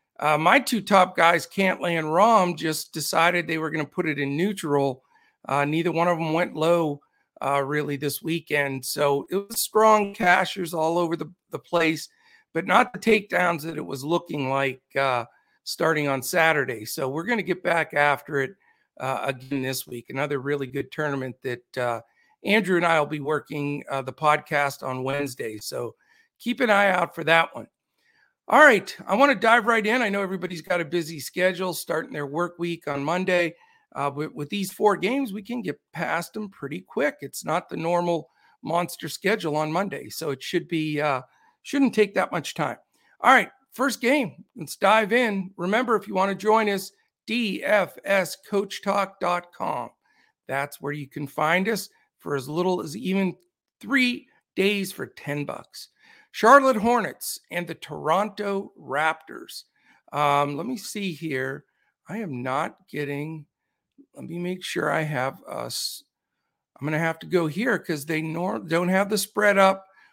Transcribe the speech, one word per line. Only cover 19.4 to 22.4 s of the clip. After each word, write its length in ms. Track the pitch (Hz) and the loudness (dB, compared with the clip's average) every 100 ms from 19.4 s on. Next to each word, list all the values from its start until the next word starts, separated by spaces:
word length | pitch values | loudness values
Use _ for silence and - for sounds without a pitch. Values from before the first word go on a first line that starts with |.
| 131 139 | -6 -4
this 240 | 131 131 - | -4 -6 -8
week. 240 | 120 - | -12 -8
Another 300 | 135 147 143 | -6 -4 -4
really 260 | 135 143 131 | -4 -4 -4
good 260 | 139 131 | -8 -8
tournament 440 | - 151 139 131 - | -6 -4 -4 -6 -8
that, 340 | 127 120 _ - | -8 -8 _ -4
uh, 240 | 123 113 - _ _ _ | -4 -4 -8 _ _ _